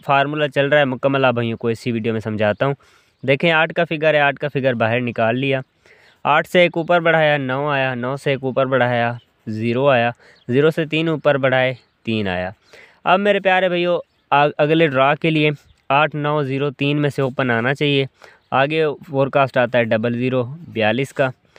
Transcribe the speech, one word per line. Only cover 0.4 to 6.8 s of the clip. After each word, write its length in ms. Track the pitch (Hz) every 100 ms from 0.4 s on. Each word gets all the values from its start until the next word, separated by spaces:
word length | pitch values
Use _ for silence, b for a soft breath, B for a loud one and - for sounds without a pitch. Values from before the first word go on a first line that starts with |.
| 147
चल 180 | 143 139
रहा 140 | 147
है 60 | 139
मुकम्मल 380 | 127 139 135
आप 100 | 131
भाइयों 220 | 120 117 113
को 140 | 117
इसी 220 | 113 123
वीडियो 200 | 117 113
में 60 | 110
समझाता 460 | 110 107 104 101 135
हूँ। 100 | 139 b b b b
देखें 280 | 127 143 170
आठ 200 | 160 165
का 120 | 170
फिगर 300 | 165 156 156
है, 60 | 147
आठ 180 | 143 139
का 100 | 143
फिगर 260 | 139 131 120
बाहर 240 | 113 123
निकाल 340 | 120 117 113 123
लिया, 260 | 139 135 - _ b b b b
आठ 220 | 135 151 170
से 180 | 185
एक 120 | 175
ऊपर 240 | 170